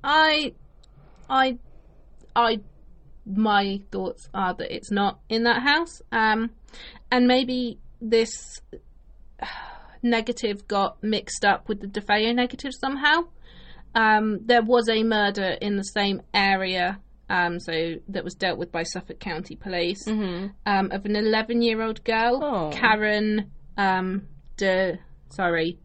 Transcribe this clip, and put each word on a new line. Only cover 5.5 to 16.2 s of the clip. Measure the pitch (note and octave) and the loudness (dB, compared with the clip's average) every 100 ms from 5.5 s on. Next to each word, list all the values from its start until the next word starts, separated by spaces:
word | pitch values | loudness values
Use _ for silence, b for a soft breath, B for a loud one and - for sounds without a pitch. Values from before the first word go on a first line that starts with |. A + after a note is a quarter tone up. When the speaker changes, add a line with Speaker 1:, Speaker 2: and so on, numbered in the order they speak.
| A#3 | 2
Speaker 1:
house. | C4+ D4+ E4+ - - | 2 2 0 -8 -4
Um, | A#3 A3 G#3+ A3+ - B B B B - | 0 2 2 -2 -8 B B B B -2
and | B3+ B3 | 4 6
maybe | B3+ B3+ B3+ A#3+ - - - | 4 2 -2 -4 -8 -16 -12
this | A3+ A3+ A3+ - - - - - - - - - - - | 0 2 2 -4 -14 -18 -18 -20 -20 -20 -20 -20 -20 -12
<sighs> | B B B B B B | B B B B B B
negative | A#3+ A#3 A3+ A#3 A3+ G3+ - | 0 0 -2 -4 -4 -4 -4
got | G3+ G3 - | -2 0 -2
mixed | G#3+ G#3+ - - | -2 -2 -4 0
up | G#3 G3 - | 2 2 -2
with | G3+ | -6
the | G3 | -6
DeFeo | G#3 G#3 G#3 A3 | -8 0 2 2
negative | A#3+ B3 - C#4 B3+ | 2 0 -4 -10 -6
somehow. | C4+ C#4 D4 D#4+ E4+ b b b b b - | -6 0 2 2 0 b b b b b -6
Um, | A3+ A3 G#3+ G#3+ G3+ A3 | 2 4 4 4 0 4
there | A#3+ | 4
was | A3 A#3+ A3+ | 6 4 4
a | A3 | 2
murder | A3+ G#3+ G3+ G3+ F#3+ - | 2 2 2 0 -2 -2
in | G3+ G3+ | -2 -2
the | |
same | G3 - G3+ F#3+ | -2 -2 0 -2